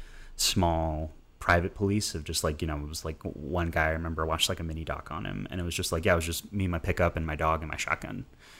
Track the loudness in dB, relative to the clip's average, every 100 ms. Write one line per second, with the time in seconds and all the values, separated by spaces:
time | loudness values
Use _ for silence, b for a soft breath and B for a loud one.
0 | b b b b 2 4 4 4 2 0
1 | -4 -8 -20 -2 4 6 4 2 2 2
2 | 0 -4 -4 0 0 0 -2 -2 -4 -6
3 | -6 -6 -8 -8 -4 -2 0 2 2 2
4 | -2 -2 0 0 0 0 -4 -6 -6 -6
5 | -8 -8 -6 -6 -6 -4 -2 -2 0 2
6 | 4 4 2 -4 -4 -2 0 0 0 2
7 | 2 2 -2 2 2 2 -2 -4 -2 -2
8 | -4 -8 -10 B B B